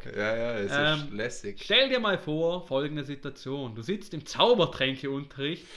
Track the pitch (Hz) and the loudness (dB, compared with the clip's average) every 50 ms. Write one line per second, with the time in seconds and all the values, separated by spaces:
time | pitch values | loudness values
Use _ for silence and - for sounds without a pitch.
0 | - 123 - 101 104 107 113 113 117 120 117 107 101 98 143 143 147 151 156 151 | -8 -8 -4 -2 0 0 0 0 0 -2 -2 -2 -2 0 2 2 4 4 2 0
1 | 147 - 101 104 110 120 - - - - - - - - 208 247 269 254 254 240 | -2 -6 -4 -4 -4 -4 -4 -6 -8 -8 -8 -8 -2 4 4 4 6 4 2 2
2 | 220 208 185 165 - 151 151 156 165 170 175 180 175 - 135 135 147 147 151 147 | 2 2 0 0 -2 -2 0 2 2 0 0 -2 -4 -2 0 0 0 0 -4 -6
3 | 135 135 143 131 - 139 135 - - 131 139 143 135 117 107 113 110 147 208 208 | -6 -6 -8 -8 -8 -10 -10 -8 -8 -6 -6 -6 -6 -6 -8 -8 -4 -4 -4 -4
4 | - - 170 156 - - - - 180 233 247 208 165 - - - 131 135 135 131 | -4 -8 -10 -10 -8 -6 4 6 6 8 8 6 6 2 4 0 0 0 0 -2
5 | 143 139 139 139 143 - - 139 135 151 175 - - - - | -4 -4 -4 -4 -6 -8 -8 -4 -4 -4 -4 -6 -10 -16 -16